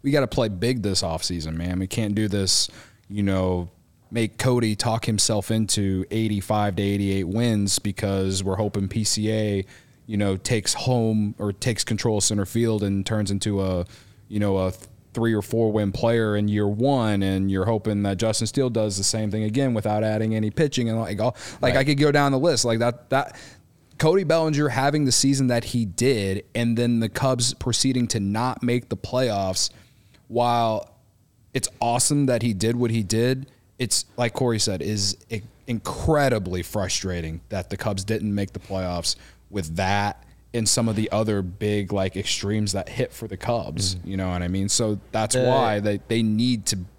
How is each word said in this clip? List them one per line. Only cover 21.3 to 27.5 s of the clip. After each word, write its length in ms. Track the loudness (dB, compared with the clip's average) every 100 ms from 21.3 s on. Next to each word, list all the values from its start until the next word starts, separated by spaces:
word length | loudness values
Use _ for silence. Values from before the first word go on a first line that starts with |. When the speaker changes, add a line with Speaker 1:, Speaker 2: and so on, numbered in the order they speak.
| -2 -14 -2
Speaker 1:
like, 140 | 2
Speaker 2:
Right. 60 | 2
Speaker 1:
I 40 |
could 140 | 2 4
go 120 | 4
down 220 | 4 4
the 60 | 4
list 260 | 2 2
like 140 | 2 2
that. 320 | 0 -2 -2
That 260 | -2 -2 -10 -20 -20 _ _ _ 0
Cody 260 | 4 4
Bellinger 440 | 4 4 4 2 2
having 340 | 2 2 4
the 80 | 2
season 340 | 4 4 4 2
that 160 | 2
he 200 | 0 -2
did, 600 | -2 2 2 4 2 -2 -4 -2
and 200 | 0 2
then 220 | 2 2
the 100 | 0
Cubs 460 | 0 0 2 0